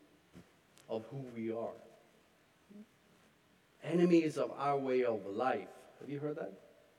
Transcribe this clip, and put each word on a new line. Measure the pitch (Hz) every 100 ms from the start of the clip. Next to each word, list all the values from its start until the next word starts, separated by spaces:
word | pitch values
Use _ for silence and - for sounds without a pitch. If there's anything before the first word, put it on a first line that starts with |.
| - _ _ - - _ _ - -
of | 113 110
who | 135 127 117
we | 113
are. | 113 107 - - - - - _ _ _ _ - 208 220 _ _ - - _ _ _ _ -
Enemies | 143 175 175 170 156 143
of | 123 135
our | 143 139
way | 131 127
of | 120 107 92
life. | 104 127 113 90 - - -
Have | 120
you | 139
heard | 151 151
that? | 190 190 - - -